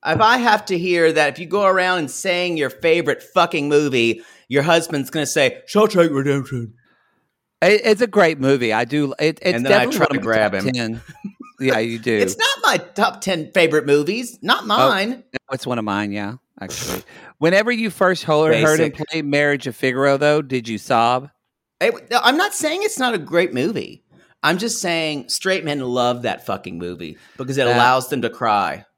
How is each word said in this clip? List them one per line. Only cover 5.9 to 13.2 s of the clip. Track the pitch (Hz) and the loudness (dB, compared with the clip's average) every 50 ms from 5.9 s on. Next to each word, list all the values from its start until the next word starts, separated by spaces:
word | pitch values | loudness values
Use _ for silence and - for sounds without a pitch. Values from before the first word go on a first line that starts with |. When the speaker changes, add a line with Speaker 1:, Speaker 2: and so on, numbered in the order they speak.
| 208 185 170 165 147 | 4 4 2 4 2
Speaker 1:
Redemption." | 139 135 143 139 143 131 - 139 123 117 107 - _ _ _ _ _ _ _ _ _ _ _ _ _ _ _ _ _ - | 0 0 0 0 -2 -2 -4 -8 -8 -8 -10 -14 _ _ _ _ _ _ _ _ _ _ _ _ _ _ _ _ _ 2
Speaker 2:
It, | 180 208 214 - | 4 4 4 4
it's | 226 214 196 247 | 2 2 2 2
a | 214 | 0
great | 180 208 190 160 160 139 | 4 4 4 4 2 0
movie. | 131 135 139 135 123 113 107 | 2 2 2 2 2 0 0
I | 110 123 | 0 0
do. | 117 139 147 147 139 131 - | 0 0 -2 -2 -2 -2 0
It, | 151 156 160 - | -2 -2 -2 0
it's | - 180 180 | -2 -2 0
Speaker 1:
And | 117 123 | 0 2
then | 135 143 | 4 4
I | - - | 4 4
Speaker 2:
definitely | - - 214 | 2 0 0
Speaker 1:
try | 151 | 0
Speaker 2:
one | - 139 | 0 0
Speaker 1:
to | - | -2
Speaker 2:
of | 95 | -2
my | 110 113 | 0 2
Speaker 1:
grab | 110 107 104 95 | 2 2 2 0
Speaker 2:
top | 95 95 | -2 -2
Speaker 1:
him. | 117 127 | -2 -4
Speaker 2:
ten. | 123 117 110 113 117 - - - - _ 202 - _ - - _ _ | -4 -4 -6 -6 -10 -12 -18 -20 -16 _ -18 -16 _ -20 -20 _ _
Yeah, | 135 131 131 110 | -2 0 0 0
you | 113 120 117 113 | 0 -2 -6 -6
do. | 110 123 113 107 | -2 0 2 2
Speaker 1:
<laughs> | |
It's | 101 95 98 | 2 0 0
not | - 440 539 554 539 - | -2 -2 -2 -2 0 0
my | - 233 180 | 0 0 0
top | - - _ - 208 240 - - | -4 -6 _ -2 0 0 -2 -4